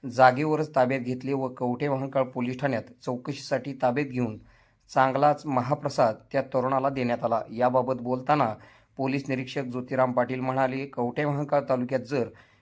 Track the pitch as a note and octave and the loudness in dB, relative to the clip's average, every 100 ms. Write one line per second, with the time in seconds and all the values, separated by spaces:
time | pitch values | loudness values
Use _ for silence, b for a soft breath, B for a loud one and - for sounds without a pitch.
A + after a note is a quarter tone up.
0 | C3+ A2+ B2+ B2+ D#3 D3+ D3+ C3+ B2+ C3+ | -4 6 8 8 2 0 0 2 2 2
1 | B2 B2+ C3 C#3 C3 B2 B2 A#2+ D3 C3+ | -2 -4 -2 -2 -2 -4 -4 -2 -2 -2
2 | C3+ C3+ B2+ B2+ B2 B2+ C#3+ A#2+ - - | -2 0 0 -2 -4 -2 -2 -2 -6 -12
3 | - B2 B2+ C3 - C3 C#3 C3 B2+ B2 | -8 -8 -6 -10 -4 -4 -4 -2 0 0
4 | C#3 B2 A#2 G#2+ - b b b b C#3 | -2 -2 -4 -6 -16 b b b b 2
5 | C3 C3 D3 D3 D#3 C3 B2 D3 D3 C3 | 4 4 4 2 0 0 0 -2 -2 2
6 | A#2+ A2 - C3+ C3 C3 B2+ C3+ C3+ C3+ | 2 2 -4 -4 -2 0 0 2 0 0
7 | B2 A#2+ A#2+ A2+ - A2+ B2 B2+ B2 B2+ | 0 0 0 0 -2 0 2 4 2 -2
8 | A#2+ B2+ B2+ D3 A#2+ G#2 B B B - | -2 -2 2 2 2 -2 B B B -4
9 | C3 C#3 C#3 C3 B2+ D3 B2+ B2+ B2+ C3 | -2 -2 -2 -4 -4 -6 -6 -6 -4 0
10 | B2+ B2 B2 C3 C3 C3 C3 C3 C#3 C3 | 2 2 0 -2 -2 0 0 -2 -6 -4
11 | A#2+ B2 D3 C#3+ D3 C#3+ C3 C3 B2 C3+ | -4 -2 -2 -2 0 0 0 -2 0 -4
12 | B2 C#3 G#2+ - b b | -2 -4 -4 -6 b b